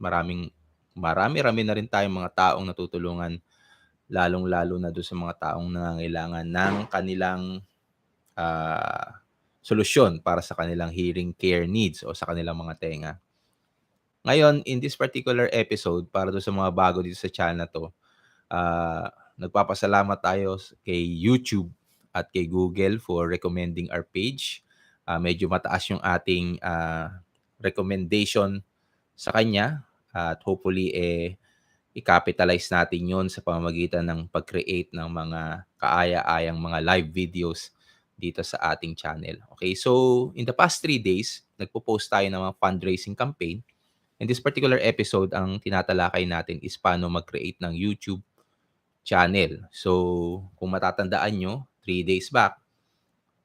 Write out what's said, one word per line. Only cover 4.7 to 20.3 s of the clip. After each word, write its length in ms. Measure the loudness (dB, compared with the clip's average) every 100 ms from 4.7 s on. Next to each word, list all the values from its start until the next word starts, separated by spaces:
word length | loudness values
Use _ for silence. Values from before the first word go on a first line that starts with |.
| -2
na 160 | -4
doon 160 | -6 -8
sa 80 | -6
mga 180 | -6 -6
taong 320 | -6 -4 -4
nangangailangan 720 | -4 -4 -4 -4 -4 -6 -6
ng 300 | -4 0 2 0 -2
kanilang, 720 | -4 -2 -2 -2 -2 -6 -10 -14 _ _ _ _ _ _ -6
ah, 880 | -4 -2 -2 -2 -2 -6 -8 -14 _ _ _ _
solusyon 560 | 0 2 4 6 6 4
para 240 | 0 0
sa 80 | -2
kanilang 400 | -6 -4 -4 -4
hearing 400 | -2 -2 -2 -4
care 320 | 0 2 2
needs 400 | 2 2 0 -2
o 80 | -10
sa 160 | -8 -6
kanilang 320 | -4 -4 -6
mga 160 | -8 -8
tenga. 360 | -8 -6 -10 -12 _ _ _ _ _ _ _ _ _ _ 2
Ngayon, 400 | 8 8 6 2
in 160 | -2
this 160 | -2 -2
particular 480 | -2 -2 0 2 4
episode, 640 | 2 0 0 0 -2 -2
para 160 | -2 -2
doon 160 | -2
sa 80 | -2
mga 180 | 0 2 4
bago 240 | 4 4
dito 160 | -2 -6
sa 160 | -6
channel 320 | -2 0 0
na 40 | -4
to, 160 | -8 -10 -14 _ _ _ _ -6
ah, 560 | -2 0 0 -2 -4 -8 -12 _ -12
nagpapasalamat 800 | -2 0 2 0 2 4 4 0
tayo 400 | 0